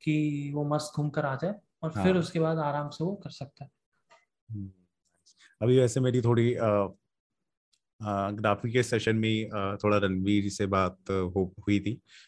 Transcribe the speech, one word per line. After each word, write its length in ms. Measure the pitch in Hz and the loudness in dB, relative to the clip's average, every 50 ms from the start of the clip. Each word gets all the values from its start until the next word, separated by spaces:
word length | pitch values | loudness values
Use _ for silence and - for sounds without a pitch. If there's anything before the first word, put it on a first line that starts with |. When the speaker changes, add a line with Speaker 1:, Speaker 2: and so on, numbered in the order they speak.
Speaker 1:
कि 480 | - 156 151 151 151 151 147 147 143 143 143 | -4 -2 0 0 0 -2 -4 -4 -6 -6 -4
वो 100 | 147 147 | -4 -2
मस्त 320 | 147 147 151 147 - - | -2 -2 -2 -4 -4 -6
घूम 140 | - 147 147 | -4 -4 -4
कर 160 | - 156 143 | -2 -2 -4
आ 100 | 139 131 | -4 -4
जाए 180 | 131 160 185 214 - _ _ _ - | -4 -4 -6 -6 -8 _ _ _ -8
और 80 | - 160 | -8 -6
फिर 220 | 160 202 185 185 | -2 0 2 2
Speaker 2:
हाँ। 80 | 185 180 | 2 2
Speaker 1:
उसके 200 | 160 - - 165 | 0 -2 -2 -2
बाद 180 | 160 160 165 160 | 0 0 0 -2
आराम 300 | 151 147 143 147 147 143 | -2 -2 -2 -4 -6 -6
से 160 | - - 160 | -6 -6 -6
वो 100 | 185 202 | -6 -6
कर 160 | - - - | -8 -12 -14
सकता 340 | - - 135 139 _ - 139 | -14 -14 -16 -16 _ -18 -20
है। 60 | - _ _ _ _ _ _ _ _ _ _ _ _ _ _ _ - | -20 _ _ _ _ _ _ _ _ _ _ _ _ _ _ _ -14
Speaker 2:
हम्म। 200 | 107 101 98 95 95 92 90 _ _ _ _ _ _ _ _ _ _ _ _ - _ - | -12 -10 -10 -12 -14 _ _ _ _ _ _ _ _ _ _ _ _ _ _ -18 _ 0
अभी 160 | 107 120 127 131 | 2 4 6 6
वैसे 220 | 127 117 - 139 | 6 4 2 2
मेरी 200 | 127 127 123 127 | 2 2 2 2
थोड़ी, 340 | 113 117 120 120 117 120 120 | 4 4 4 4 4 2 2
अ, 120 | - 113 110 104 101 98 92 95 _ _ _ _ _ _ _ _ _ _ _ _ _ _ _ _ _ _ _ _ - | 2 2 2 4 2 2 0 -4 _ _ _ _ _ _ _ _ _ _ _ _ _ _ _ _ _ _ _ _ -10
अ, 300 | 110 107 101 98 98 101 | -6 -2 -2 0 -2 -2
ग्राफिक 420 | 104 104 107 107 101 101 - 120 | -2 -2 0 0 0 0 -2 0
के 100 | 113 127 | 0 0
सेशन 340 | 117 - 120 110 - 113 110 | 2 2 0 -2 0 2 0
में, 340 | 110 110 110 110 110 110 101 | 2 2 0 0 -2 -2 -4
अ, 260 | 110 104 98 95 101 | -6 -4 -4 -4 -4
थोड़ा 200 | 101 - 104 104 | 0 2 2 4
रणवीर 540 | 104 101 98 95 92 95 101 104 104 101 101 | 4 2 2 0 0 0 2 2 2 0 -2
से 160 | - - 104 | -2 -2 -2
बात, 320 | 95 98 95 95 90 92 - - - | 0 2 2 2 2 -2 -6 -6 -4
अ, 20 | |
हो, 420 | 98 95 92 90 92 98 92 90 - - | -2 -2 -2 -2 0 -2 -2 -2 -4 -6
हुई 200 | - - 104 101 | -2 0 0 0
थी, 200 | 95 101 110 - _ _ - - - | 0 -2 -6 -8 _ _ -20 -20 -20